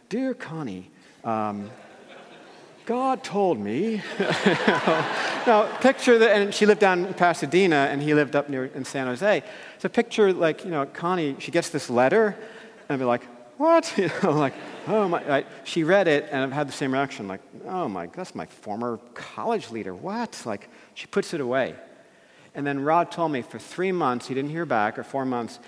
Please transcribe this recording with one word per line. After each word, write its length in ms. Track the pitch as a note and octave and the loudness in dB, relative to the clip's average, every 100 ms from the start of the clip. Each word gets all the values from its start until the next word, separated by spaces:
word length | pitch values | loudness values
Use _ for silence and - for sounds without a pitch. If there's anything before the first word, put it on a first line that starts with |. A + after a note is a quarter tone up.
| - | -8
"Dear 240 | A3+ C4 | -4 -4
Connie, 560 | A#3+ - D#3+ C3 F#2 F#2 - - - | -6 -10 -10 -8 -10 -14 -20 -20 -12
um, 460 | A#2+ A2 G#2+ G#2 G2+ A#2 - - - - - - - - - - - | -4 -2 -2 -6 -10 -16 -20 -20 -20 -20 -20 -20 -20 -20 -20 -16 -6
God 380 | A#3+ C4 B3+ | -2 0 -2
told 340 | - G3 F#3+ B2+ | -2 0 2 0
me." 440 | G2+ A#2+ A3 G#3+ - - | -2 -2 -2 -4 -6 -4
<laughs> 0 | F#3+ - G3 E3+ - E3 - D#3+ D#3 - - - - | -2 2 2 4 2 2 2 0 0 -2 -4 -2 4
Now, 160 | G#3 G#3+ - | 4 4 2
picture 400 | B3+ C4 - A#3 | 2 4 6 6
that, 180 | A3+ G#3 | 8 4
and 160 | G3+ | 2
she 140 | - G#3 | 2 4
lived 140 | G#3 | 6
down 260 | G3 F3+ F#3+ | 6 4 0
in 80 | |
Pasadena, 760 | - F3 - D3 F3 G3 D3 C#3 | 2 2 2 2 4 6 4 4
and 120 | C#3 | 0
he 100 | D3+ | 2
lived 240 | D3+ C3+ C#3+ | 4 4 0
up 140 | D3 | -2
near 160 | C3 C3 | -4 -6
in 180 | D3 | -8
San 220 | B2+ C#3 C3 | -8 -4 -4
Jose. 360 | B2 G3+ F3 - - - - | 0 2 2 -2 -16 -18 -8
So 100 | F#3+ | -2
picture, 420 | - A3+ - G3+ | 0 0 4 4
like, 320 | F3 E3 D#3 | 4 2 0
you 80 | F#3+ | -4
know, 140 | D#3 | -4
Connie, 520 | C#3 - E3+ F#3 D3 C3+ | -4 -4 -2 0 0 -4
she 120 | - | -2
gets 200 | E3+ E3 | -2 0
this 180 | C#3+ - | -4 0
letter, 480 | A#2+ C3 G3 G#3+ - - - - - - | 4 4 6 2 0 -14 -18 -20 -16 -6
and 80 | C#3 | -2
be 80 | B2+ | 0
like, 160 | A#2+ - - - - | -2 -4 -20 -18 -2
"What?" 340 | D#4 E4 D#4 | 4 4 2
<laughs> 40 | - | -2
You 120 | F3+ - | -2 0
know, 100 | F#3+ | 2
like, 220 | D3 C#3 - - - D3 | 2 0 -2 -16 -12 -2
"Oh 200 | G#3+ G3 | 0 2
my," 140 | E3+ | 0
right? 220 | - C#3 - - | 0 -2 -2 -12
She 200 | - F3 | -6 -2
read 240 | D#3+ G3 E3+ | 4 4 4
it, 200 | D3 - | 2 0
and 100 | C3+ | -4
I've 100 | C3+ | -4
had 140 | C#3 C#3+ | -2 -4
the 60 | |
same 200 | - C#3 | -4 -2
reaction, 360 | C3 C#3 - G2+ | -2 -2 -6 -10
like, 140 | G2 - A#2 - | -10 -14 -18 -10
"Oh 220 | F#3 D3 | -6 -4
my, 180 | F#2+ F2 | -6 -10
that's 280 | - F#3 | -12 -12
my 120 | - D#2+ | -12 -12
former 520 | - - G#2 A#2+ A2+ - | -14 -12 -6 -4 -6 -10
college 560 | - - - C3 A3 B2 | -18 -16 -8 -4 -4 -6
leader. 240 | A2+ F#2+ | -10 -8
What?" 480 | F#2 D#3 A3 A3+ - A#2+ | -10 -10 -8 -8 -10 -10
Like, 240 | G2+ - - - | -10 -12 -20 -20
she 120 | - - | -18 -6
puts 280 | G3+ F#3+ | -4 -4
it 60 | D#3+ | -6
away. 340 | B2 C3 G#2 - - - _ _ _ _ - | -2 -2 -2 -6 -20 -20 _ _ _ _ -16
And 120 | - C#3+ | -8 -6
then 140 | C#3 | -4
Rod 320 | C#3+ E3 E3 | 2 2 0
told 180 | - E3 | -2 -2
me 120 | C#3 | -4
for 160 | A2+ A2+ | -8 -14
three 340 | - - F#3+ | -14 -6 -2
months, 340 | F3+ C#3+ A#2+ - | 0 0 -2 -4
he 80 | |
didn't 160 | C3 C#3+ | -6 -4
hear 140 | D#3+ | -6
back, 340 | D#3+ A#2+ G#2 A2+ | -2 0 0 -2
or 60 | |
four 200 | A#2 C#3 | -8 -4
months, 360 | C3 B2 A2 - | -2 -4 -6 -12